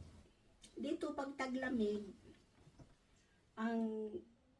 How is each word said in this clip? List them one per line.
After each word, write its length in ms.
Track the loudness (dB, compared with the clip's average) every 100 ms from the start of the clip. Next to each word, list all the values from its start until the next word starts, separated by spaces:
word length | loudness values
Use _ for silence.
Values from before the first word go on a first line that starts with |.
| -16 -16 -20 -20 -20 -20 -12 -2
dito 320 | 0 2 0 0
pag 160 | -2
taglamig, 720 | -2 0 0 2 4 4 2 -2 -12 -18 -20 -20 -20 -20 -20 -20 -20 _ -20 -20 -20 _ 0
ang 560 | 2 4 2 0 -2 -4 -8 -20 -20